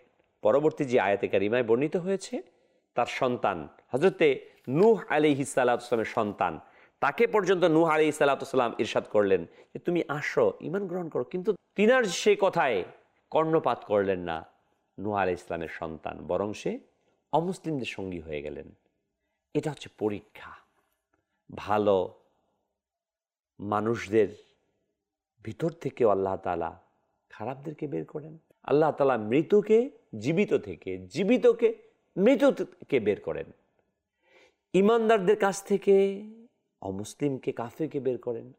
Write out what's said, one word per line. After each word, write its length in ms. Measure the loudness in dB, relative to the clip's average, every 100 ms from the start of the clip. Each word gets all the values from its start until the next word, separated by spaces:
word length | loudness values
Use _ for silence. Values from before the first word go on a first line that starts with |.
| _ _ _ _
পরবর্তী 440 | 2 4 2 -2 0
যে 140 | 2
আয়াতে 280 | 2 0 0
কারিমায় 360 | 0 0 0
বর্ণিত 320 | 2 2 0 -4
হয়েছে, 440 | -4 -6 -6 -12 -12 _ _ _ _
তার 120 | -4 -4
সন্তান 640 | -2 -2 0 -2 -4 -10 _ -8
হযরতে 600 | 0 0 2 2 0 -6 _ -4
নূহ 340 | 2 4 2 0
আলাইহিস 440 | 2 2 2 -2
সালাতু 280 | 0 0 0
ওয়াস 80 | -2
সালামের 160 | -2 -2
সন্তান, 540 | -2 -4 -2 -4 -4 -16 _ _ -4
তাকে 280 | -2 0 0
পর্যন্ত 360 | 2 2 2
নূহ 260 | 4 4 4
আলাইহিস 280 | 4 2 4
সালাতু 220 | 2 2
ওয়াস 120 | -2
সালাম 220 | 0 0 -2
ইরশাদ 240 | -2 -2 0
করলেন 340 | 2 4 2 0
যে, 340 | _ _ -10
"তুমি 240 | -4 -2 -2
আসো, 460 | -4 -2 2 2 0
ঈমান 260 | -8 -6 -6
গ্রহণ 220 | -8 -6
করো।" 140 | -6
কিন্তু 320 | -6 -6 -4 -4 _ 0
তিনার 280 | 4 4
সে 340 | 2 0 2 4
কথায় 440 | 2 2 0 0 -4 -14 _ _ -4
কর্ণপাত 560 | 0 2 2 0 -2 0
করলেন 340 | 0 2 -2
না। 260 | -4 -8 -10 _ _ _ _ -10
নূহ 160 | -4 -2
আলাইহিস 320 | 0 -2 -6
সালামের 200 | -8 -8
সন্তান, 600 | -10 -10 -10 -12 -12 -6
বরং 260 | -4 -4
সে 260 | -6 -8 -10 _ _ _ _ -4
অমুসলিমদের 520 | -2 -2 -8 -6 -6 -6
সঙ্গী 340 | -8 -10 -10
হয়ে 220 | -10 -10
গেলেন। 340 | -8 -12 -16 _ _ _ _ _ _ _ _
এটা 180 | -6 -6
হচ্ছে 180 | -10 -16 -6
পরীক্ষা। 540 | -6 -6 _ -20 -20 -20 _ _ _ _ _ _ _ _ _ -14
ভালো 640 | -2 0 2 2 0 -10 _ _ _ _ _ _ _ _ _ _ _ _ _ -12
মানুষদের 680 | -4 -2 -2 -4 0 2 2 0 _ _ _ _ _ _ _ _ _ _
ভিতর 280 | -14 -6 -6
থেকেও 380 | -4 -8 2 2
আল্লাহ 280 | 4 0 -4
তাআলা 420 | -4 -4 -6 -10 _ _ _ _ _
খারাপদেরকে 580 | -12 -10 -10 -12 -10 -8
বের 180 | -8 -10
করেন। 320 | -14 -16 -20 _ _
আল্লাহ 280 | 0 2 2
তাআলা 260 | 2 2 0
মৃতকে 720 | 0 0 4 2 4 2 2 -8 -16 -6
জীবিত 340 | -2 0 2
থেকে, 440 | 0 -4 -12 -10 -10
জীবিতকে 760 | -8 -4 2 4 4 4 0 -2 _ _ _ 2
মৃত 280 | 4 6 4
থেকে 540 | 2 -8 -10 -2 -2
বের 220 | 0 -2
করেন। 300 | -4 -8 -10 -18 _ _ _ _ _ _ _ _ _ _ _
ইমানদারদের 600 | 2 4 4 4 2 4 2
কাছ 280 | 2 -2
থেকে 600 | -2 -2 4 4 4 -4 -14 -20 -20 _ _ _
অমুসলিমকে, 720 | -10 -8 -10 -6 -4 -4 -6
কাফিরকে 480 | -8 -10 -8 -6 -4
বের 180 | -4 -6
করেন, 360 | -6 -10 -12